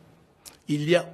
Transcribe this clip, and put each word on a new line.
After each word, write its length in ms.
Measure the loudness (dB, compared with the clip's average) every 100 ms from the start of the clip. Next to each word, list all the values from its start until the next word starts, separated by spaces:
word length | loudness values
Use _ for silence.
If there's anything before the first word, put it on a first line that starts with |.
| -20 _ _ _ -20 -14 -6
Il 160 | -2 2
n'y 100 | 2
a 160 | 2